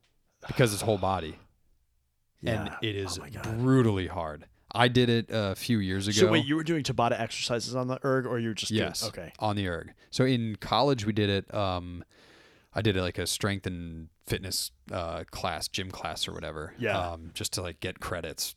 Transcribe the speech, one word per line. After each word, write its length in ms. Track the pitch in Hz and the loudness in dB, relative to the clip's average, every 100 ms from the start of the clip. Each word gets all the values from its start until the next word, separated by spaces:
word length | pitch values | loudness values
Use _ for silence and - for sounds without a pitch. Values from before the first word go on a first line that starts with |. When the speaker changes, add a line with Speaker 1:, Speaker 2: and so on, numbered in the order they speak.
| _ _ _ _ - | _ _ _ _ -4
Speaker 1:
because 260 | - 120 | 2 2
it's 80 | 101 | 2
whole 160 | 113 101 | 0 2
body. 400 | 92 92 80 - | 2 0 -4 -10
Speaker 2:
<sighs> 40 | - _ _ _ _ _ _ _ _ _ | -18 _ _ _ _ _ _ _ _ _
Yeah. 200 | 120 113 | -2 -2
Speaker 1:
And 80 | 98 - | -4 -4
it 140 | 110 | -2
is 240 | 98 95 - | -2 -4 -6
Speaker 2:
Oh 20 | |
my 80 | - | -8
God. 300 | - 113 113 | -8 -4 2
Speaker 1:
brutally 480 | 127 131 113 95 85 | 6 6 6 4 0
hard. 380 | 90 80 76 - _ - | -4 -6 -8 -16 _ -2
I 140 | 104 123 | 4 6
did 220 | 123 120 | 6 4
it 160 | 117 104 | 4 2
a 260 | 113 101 | 0 0
few 240 | 92 - 113 | -2 0 2
years 260 | 95 95 98 | 2 0 2
Speaker 2:
So 80 | 104 | 6
Speaker 1:
ago. 80 | 110 | 6
Speaker 2:
wait, 140 | 113 | 6
you 100 | 139 | 4
were 80 | 156 | 0
doing 200 | 156 165 | 0 -2
Tabata 360 | 131 117 117 110 | 0 2 2 2
exercises 560 | 113 - - 120 113 | -2 -4 -2 -2 -2
on 120 | 127 127 | -2 -2
the 120 | 131 | -2
erg, 220 | 139 131 | 0 2
or 140 | 123 120 | 0 -2
you 100 | 113 | -2
were 40 | |
just 180 | 104 - | -2 0
doing 100 | 107 | 0
Speaker 1:
Yes, 220 | 85 - 113 | 0 -2 -6
Speaker 2:
okay. 260 | - 82 - | -8 -14 -2
Speaker 1:
on 160 | 107 | 0
the 120 | 101 95 | 0 0
erg. 260 | 82 80 - _ | -2 -8 -16 _
So 120 | - | 2
in 300 | 131 127 113 104 | 4 4 0 -6
college, 480 | - 113 143 127 | 2 4 4 4
we 80 | 104 | 2
did 160 | 107 101 | 2 4
it, 240 | 98 - | 2 0
um, 500 | 107 98 90 90 87 - _ - - - _ _ | -2 -2 -2 -6 -10 -14 _ -20 -20 -20 _ _
I 80 | - | 0
did 140 | 107 | 2
it 60 | 92 | 2
like 160 | 90 87 | 0 -2
a 100 | 85 | -4
strength 400 | - 104 98 - | -2 -2 -2 -4
and 400 | 87 85 80 80 _ - | -6 -8 -10 -14 _ -6
fitness, 440 | 95 92 - - - - | -6 -4 -4 -6 -10 -10
uh, 340 | 95 85 82 - | -6 -4 -6 -8
class, 380 | - 92 80 - | -6 -4 -4 -4
gym 240 | - 92 | -6 -6
class 360 | - 82 76 - | -8 -8 -6 -6
or 40 | |
whatever, 400 | 82 80 76 80 - | -6 -8 -8 -10 -4
Speaker 2:
Yeah. 200 | 113 98 | -2 0
Speaker 1:
um, 340 | 87 82 85 | -2 -6 -10
just 180 | - 104 | -8 -6
to, 80 | - | -6
like, 180 | 87 82 | -6 -8
get 180 | 92 - | -10 -8
credits 560 | - 90 78 - - | -8 -6 -6 -6 -8